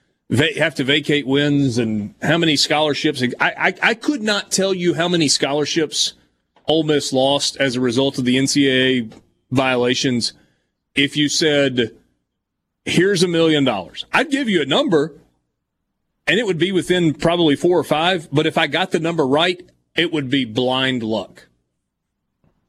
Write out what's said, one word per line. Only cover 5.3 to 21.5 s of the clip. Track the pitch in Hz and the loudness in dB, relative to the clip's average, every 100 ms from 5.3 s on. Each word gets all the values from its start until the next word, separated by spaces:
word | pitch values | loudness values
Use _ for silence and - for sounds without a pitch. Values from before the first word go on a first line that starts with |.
| - 143 147 143 175 147 - - - _ _ _ _ - | 0 0 0 -2 -2 -2 -2 -6 -8 _ _ _ _ 0
Ole | 160 | 0
Miss | 151 147 - | 2 0 0
lost | 131 135 143 - - | 0 2 0 -2 -2
as | 135 123 | -2 0
a | |
result | 127 117 135 135 | 0 0 0 0
of | |
the | 123 127 | 0 0
N | 135 | 0
C | 143 139 | 2 2
A | 131 131 127 | 2 2 0
A | 110 - _ _ _ | -4 -12 _ _ _
violations | 127 131 127 123 127 139 120 104 - _ _ _ _ _ | 0 0 2 0 0 -2 -2 -4 -10 _ _ _ _ _
if | - 139 | -2 0
you | 147 147 | 0 -2
said, | - 160 143 139 123 113 - _ _ _ _ _ _ _ _ - | 0 0 2 0 0 -2 -6 _ _ _ _ _ _ _ _ -2
"Here's | 131 185 190 | 2 2 2
a | 180 | 0
million | 165 165 151 | 2 2 2
dollars." | 131 104 85 - - | 2 -2 -6 -14 -4
I'd | 190 277 | -2 0
give | 269 233 | -2 0
you | 180 | 0
a | 135 | 0
number, | 190 294 160 160 - _ _ _ _ _ _ _ _ _ _ - | 0 2 0 0 -6 _ _ _ _ _ _ _ _ _ _ -2
and | 180 | -2
it | 190 | 0
would | 165 | -2
be | 180 | -2
within | 185 - 180 165 | -2 0 0 0
probably | 135 165 175 160 | 0 0 2 2
four | 139 175 180 | 2 2 0
or | |
five, | 135 151 170 190 156 | 0 0 0 -2 -2
but | 139 156 | -2 0
if | 165 | 0
I | 160 | 0
got | 156 185 | -2 -2
the | 175 | -2
number | 160 170 135 | -2 0 0
right, | 147 175 180 - _ _ | 2 0 -2 -10 _ _
it | - 175 | -4 0
would | 151 131 | -2 -2
be | 135 117 | -2 -2
blind | 113 127 131 131 127 | -2 0 0 -2 -2
luck. | 110 110 92 - - | -2 -4 -6 -14 -20